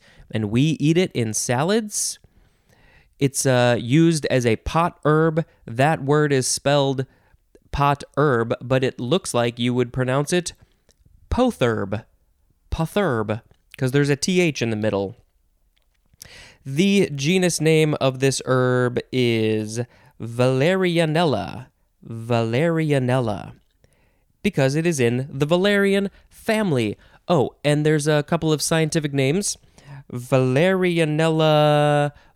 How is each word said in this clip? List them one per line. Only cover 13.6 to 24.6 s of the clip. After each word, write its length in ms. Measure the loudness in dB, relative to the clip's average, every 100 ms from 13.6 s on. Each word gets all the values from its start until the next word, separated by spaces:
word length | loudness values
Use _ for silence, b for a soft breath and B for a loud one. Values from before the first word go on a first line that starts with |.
| _ -6
'cause 140 | -2
there's 180 | 0 0
a 60 | 0
T 260 | 0 0
H 180 | 0 0
in 80 | -2
the 80 | -2
middle. 400 | -2 -2 -4 -8 _ _ _ _ _ _ _ _ _ _ B B B B
The 460 | -6 0 4 4 2
genus 440 | -2 0 2 0 0
name 360 | 2 4 2 0
of 160 | -2 0
this 240 | -2 -2
herb 540 | 0 0 2 2 0 -2 -4
is 720 | 0 2 2 0 0 -4 -6 -8 b b -16
Valerianella, 1500 | -8 0 0 2 2 2 0 0 0 2 0 0 -4 -12 -16 _ _ _ -16
Valerianella, 1500 | -10 -2 0 0 0 0 0 0 0 2 0 0 -4 -10 -20 _ _ _ _ _ _ _ _
because 320 | -4 0